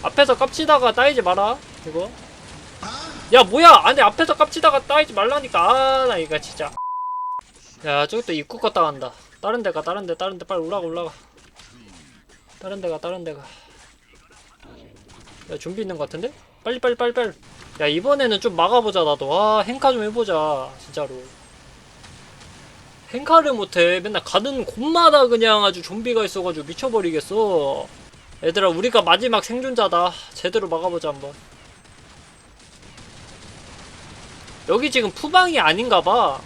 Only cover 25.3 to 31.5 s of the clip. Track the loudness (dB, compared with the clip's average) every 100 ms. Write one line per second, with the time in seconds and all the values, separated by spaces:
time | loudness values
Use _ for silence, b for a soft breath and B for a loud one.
25.3 | 4 4 4 2 -2 -10 -8 -2 -2 -2
26.3 | -4 -6 -6 -10 -8 -2 -2 -2 -4 -4
27.3 | -2 0 0 0 -4 -10 -16 -20 -20 -20
28.3 | -6 -2 2 2 2 0 0 0 -4 -2
29.3 | -2 -2 -8 -4 -2 0 0 0 -4 B
30.3 | -8 -4 -4 -4 -4 -4 -6 -8 -10 -14
31.3 | -18 -20